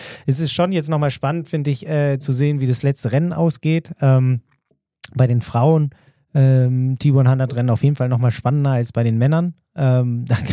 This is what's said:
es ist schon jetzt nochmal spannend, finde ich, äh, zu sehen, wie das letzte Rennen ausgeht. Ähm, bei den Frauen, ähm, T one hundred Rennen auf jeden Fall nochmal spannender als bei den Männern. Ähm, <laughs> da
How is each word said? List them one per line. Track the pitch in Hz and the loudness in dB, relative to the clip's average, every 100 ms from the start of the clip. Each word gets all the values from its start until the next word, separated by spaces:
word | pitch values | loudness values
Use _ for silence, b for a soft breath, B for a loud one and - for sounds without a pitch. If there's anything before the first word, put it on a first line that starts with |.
| B B B | B B B
es | 135 | -2
ist | 156 | -2
schon | - 180 | -2 -2
jetzt | 185 151 | -2 -2
nochmal | 156 147 | -2 -2
spannend, | - 139 170 156 | -2 -4 -4 -4
finde | 160 143 | -4 -4
ich, | 131 - | -4 -4
äh, | 151 143 135 | -2 0 -2
zu | 143 | -2
sehen, | 127 147 147 | 0 0 0
wie | 131 | 0
das | 120 | 0
letzte | 139 139 117 | -2 -2 -2
Rennen | 139 175 | -2 -2
ausgeht. | 160 165 - 156 165 - - | 0 -2 -2 -2 -2 -4 -2
Ähm, | 139 131 127 123 - _ _ _ _ _ - | 2 4 2 0 -6 _ _ _ _ _ -6
bei | - 127 | 0 2
den | 120 | 0
Frauen, | - 117 143 160 147 - b b b | -2 0 2 2 0 -6 b b b
ähm, | 143 135 131 127 127 131 131 | 2 4 4 2 0 -2 -2
T | 147 | 2
one | 135 127 | 4 4
hundred | 131 131 | 2 0
Rennen | 120 123 | -2 0
auf | 113 | 2
jeden | 143 143 | 0 0
Fall | 127 | 0
nochmal | 123 123 | 0 0
spannender | - 123 143 139 | 0 -2 0 0
als | 127 117 | 0 -2
bei | - | -2
den | 117 113 | 0 2
Männern. | 131 160 175 - _ - | 2 2 -2 -6 _ -2
Ähm, | 135 127 123 120 | 0 2 0 -4
<laughs> | 120 | -2
da | 117 - | -2 -2